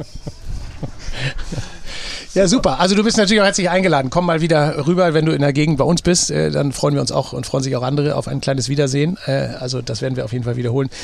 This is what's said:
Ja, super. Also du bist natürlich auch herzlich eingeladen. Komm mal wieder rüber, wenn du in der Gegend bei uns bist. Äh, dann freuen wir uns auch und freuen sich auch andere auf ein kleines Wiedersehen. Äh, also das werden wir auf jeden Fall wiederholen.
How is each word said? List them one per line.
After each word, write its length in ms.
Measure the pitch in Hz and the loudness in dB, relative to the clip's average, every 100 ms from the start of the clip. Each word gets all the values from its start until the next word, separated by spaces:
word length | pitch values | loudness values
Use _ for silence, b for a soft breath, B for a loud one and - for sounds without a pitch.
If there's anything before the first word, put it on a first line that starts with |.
| 147 - - - - - - - - - B B 131 B - 160 B B B B B B B | -14 -12 -12 -12 -8 -8 -8 -10 -10 -8 B B -4 B -6 -6 B B B B B B B
Ja, 140 | 185 190 | 2 4
super. 320 | 247 180 139 | 4 2 2
Also 160 | 185 | 2
du 80 | 202 | 4
bist 140 | 214 226 | 2 2
natürlich 240 | 196 214 | 4 4
auch 40 | |
herzlich 240 | 196 202 175 | 4 2 0
eingeladen. 380 | 180 190 147 131 | 2 2 2 2
Komm 160 | 165 | 0
mal 160 | 180 165 | 2 2
wieder 460 | 165 160 147 147 143 | 2 4 2 0 0
rüber, 280 | 180 180 | 4 4
wenn 120 | 151 156 | 4 2
du 60 | |
in 80 | 147 | 2
der 120 | 143 | 2
Gegend 260 | 139 151 143 | 2 2 2
bei 60 | |
uns 160 | 135 170 | 2 2
bist. 300 | 175 175 - | 2 2 2
Äh, 220 | 151 156 | 0 0
dann 180 | 147 143 | 2 0
freuen 240 | 127 147 | 0 0
wir 60 | 143 | 2
uns 100 | 123 | 0
auch 220 | 143 131 | -2 -2
und 120 | - | -6
freuen 200 | 123 143 | -4 -2
sich 100 | 135 | -2
auch 80 | 131 | -2
andere 320 | 123 147 147 | 0 0 0
auf 140 | 147 - | 0 -2
ein 120 | 139 | -4
kleines 280 | 143 135 120 | -2 -2 0
Wiedersehen. 500 | 143 139 139 151 185 - | 0 2 2 0 -2 -2
Äh, 220 | 139 127 - | -2 -2 -6
also 240 | 127 127 | -6 -6
das 180 | 120 113 | -4 -4
werden 140 | 131 | -2
wir 100 | 127 | -2
auf 80 | 120 | -4
jeden 120 | 123 | -4
Fall 100 | 117 | -2
wiederholen. 360 | 120 120 127 135 B | -2 0 0 -2 B